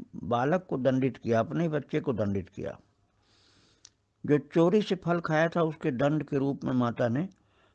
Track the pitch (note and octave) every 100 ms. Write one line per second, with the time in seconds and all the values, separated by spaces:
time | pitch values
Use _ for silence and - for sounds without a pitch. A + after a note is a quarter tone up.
0 | - - F2 A#2+ C#3 F3+ - C3+ C3 C3
1 | C3 A#2 A2 A2+ A2+ D#3 E3+ D3+ - D3+
2 | D3 A2 G2+ G2 F2+ - C#2 - _ _
3 | _ _ _ _ _ _ _ _ - _
4 | _ _ A2+ D3 D3 F3 E3+ G#3+ - F#3
5 | E3+ E3+ E3 D#3 E3 F3 E3 D3+ D#3 A#2+
6 | C#3+ D3+ C#3+ C#3+ C#3 C3+ C3 B2+ A#2+ A#2
7 | A#2+ B2+ F#3+ - _ _ _